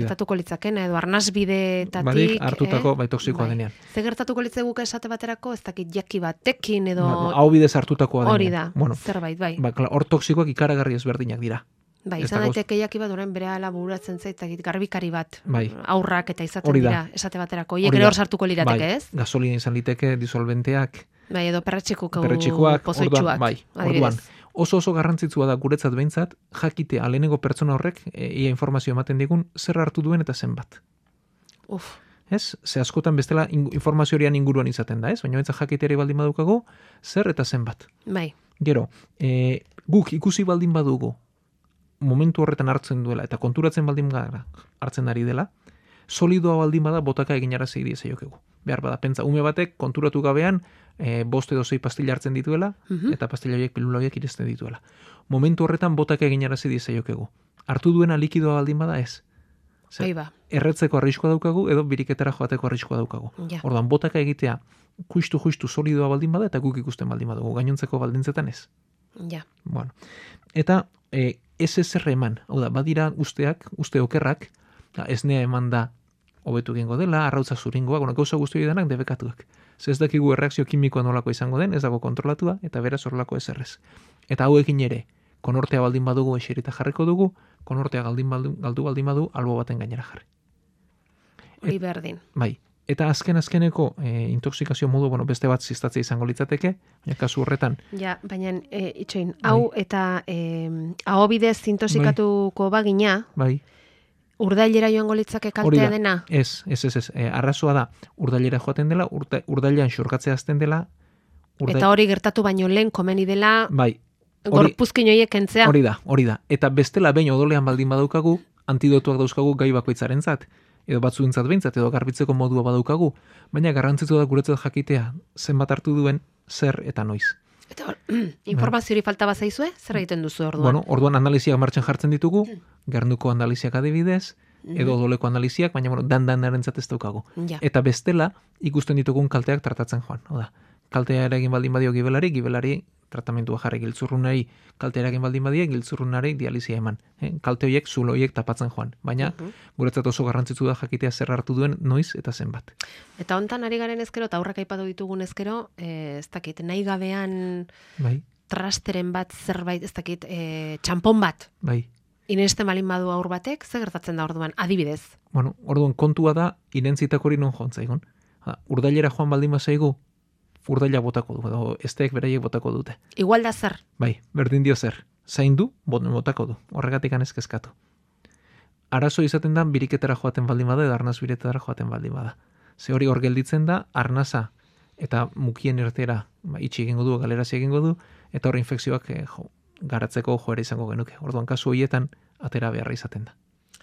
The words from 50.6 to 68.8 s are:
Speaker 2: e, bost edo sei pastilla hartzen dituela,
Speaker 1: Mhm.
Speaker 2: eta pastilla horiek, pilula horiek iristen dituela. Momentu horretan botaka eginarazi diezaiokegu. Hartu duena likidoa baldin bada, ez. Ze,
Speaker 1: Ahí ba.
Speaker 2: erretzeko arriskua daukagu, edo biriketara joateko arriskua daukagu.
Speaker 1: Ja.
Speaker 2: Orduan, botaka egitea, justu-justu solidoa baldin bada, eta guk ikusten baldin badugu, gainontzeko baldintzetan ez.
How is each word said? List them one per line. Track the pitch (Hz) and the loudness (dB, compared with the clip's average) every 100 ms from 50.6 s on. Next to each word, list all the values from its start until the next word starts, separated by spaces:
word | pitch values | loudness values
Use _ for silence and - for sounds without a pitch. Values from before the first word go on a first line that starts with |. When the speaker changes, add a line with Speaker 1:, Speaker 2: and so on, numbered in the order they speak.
| - _ _ - | -4 _ _ -8
Speaker 2:
e, | 143 117 | -4 -2
bost | 117 131 - | 0 -2 0
edo | 135 | -2
sei | 123 131 | -2 -2
pastilla | 127 - 135 | -4 -4 -4
hartzen | 127 135 | -2 -2
dituela, | 131 131 156 196 202 _ | -4 -2 -2 -2 -6 _
Speaker 1:
Mhm. | 180 208 | -4 -2
Speaker 2:
eta | 302 131 | -2 -4
pastilla | 135 131 123 | -6 -4 -2
horiek, | 127 | -2
pilula | - 123 123 | -2 -2 0
horiek | 131 131 | -2 -4
iristen | 135 - 117 | -8 -6 -6
dituela. | 117 117 117 _ _ - - _ | -6 -10 -12 _ _ -20 -20 _
Momentu | 131 147 165 | 2 2 4
horretan | 160 160 175 151 | 2 2 0 0
botaka | 151 151 147 | 2 2 2
eginarazi | 135 135 135 143 | 2 0 -2 -2
diezaiokegu. | 123 - 117 113 117 107 _ _ _ - | -4 -4 -6 -4 -8 -8 _ _ _ -6
Hartu | 127 175 | 0 2
duena | 170 170 156 | 4 4 2
likidoa | 151 170 156 147 | 0 0 2 2
baldin | 143 151 | 0 0
bada, | 160 151 | -2 -2
ez. | 123 - _ _ _ _ _ _ _ | -4 -8 _ _ _ _ _ _ _
Ze, | - | -6
Speaker 1:
Ahí | 190 | -4
ba. | 165 151 _ _ | -4 -8 _ _
Speaker 2:
erretzeko | 151 156 156 156 139 | 0 2 2 2 4
arriskua | 135 139 160 | 2 2 2
daukagu, | 160 170 170 - | 2 2 0 2
edo | 147 147 | 2 2
biriketara | 131 131 135 135 | -2 -2 -2 -2
joateko | 131 131 131 127 | -2 -4 -2 -2
arriskua | 123 - 123 | -4 -4 -4
daukagu. | 117 117 117 - 170 | -4 -8 -12 -12 -10
Speaker 1:
Ja. | 165 | -8
Speaker 2:
Orduan, | 139 120 120 | -2 0 2
botaka | 147 160 160 | 2 2 0
egitea, | 147 143 131 120 - _ _ _ 175 | -2 -2 -2 -4 -10 _ _ _ -4
justu-justu | 170 - 151 165 - 131 | -2 0 0 0 -2 -4
solidoa | - 151 147 139 | -4 0 0 2
baldin | 139 160 | 0 0
bada, | 170 214 | 0 0
eta | 131 | 0
guk | 139 127 | -2 -4
ikusten | 127 120 123 | -6 -6 -6
baldin | 117 117 | -4 -6
badugu, | 113 117 | -6 -4
gainontzeko | 117 127 139 139 131 | -2 -2 -2 -2 -4
baldintzetan | 123 123 135 143 139 | -2 -2 -2 -4 -6
ez. | 120 - _ | -8 -18 _